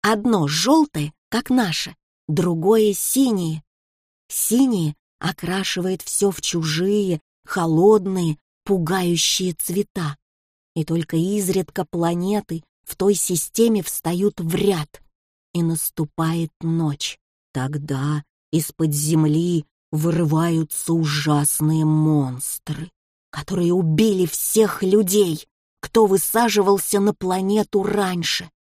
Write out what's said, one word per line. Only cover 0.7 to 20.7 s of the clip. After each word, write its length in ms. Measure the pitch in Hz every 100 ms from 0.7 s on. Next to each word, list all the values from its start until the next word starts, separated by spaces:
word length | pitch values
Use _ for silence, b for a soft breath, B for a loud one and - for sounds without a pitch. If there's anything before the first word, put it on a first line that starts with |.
| 320 294 156 147 _ _
как 200 | 226 -
наше, 460 | 254 202 151 - - _ _ -
другое 680 | 151 180 165 180 226 214
синее. 680 | 196 - 262 269 202 165 160 _ _ _ _ _ _ _
Синее 640 | - - 233 269 208 156 147 _ _
окрашивает 840 | 175 - 170 190 196 185 180 185
все 300 | - - 202
в 100 | 180
чужие, 800 | - 170 160 156 185 208 196 165 _ _ -
холодные, 920 | 196 165 156 196 220 190 190 170 151 _ _ -
пугающие 880 | 196 160 190 175 170 - - 185
цвета. 640 | 165 - 180 208 196 156 147 _ _ _ _ _ -
И 80 |
только 340 | 151 165 151 165
изредка 680 | 180 208 185 190 175 - 165
планеты 760 | 170 165 175 185 208 - 165 _ _
в 120 | - -
той 180 | 190
системе 680 | 202 - 175 - - 233 214
встают 560 | 165 - 165 175 202 -
в 160 | 165 175
ряд, 460 | 202 175 147 - _ _ _ _ _
и 80 | 175
наступает 880 | 165 165 - - 151 - 160 165 165 _
ночь. 580 | 165 165 160 139 - - _ _ _
Тогда 720 | 135 131 147 147 135 143 151 - _ _
из-под 420 | 165 156 - 160
земли 720 | 147 147 160 156 156 175 170 - _ _
вырываются 1000 | 156 165 170 160 160 170 160 151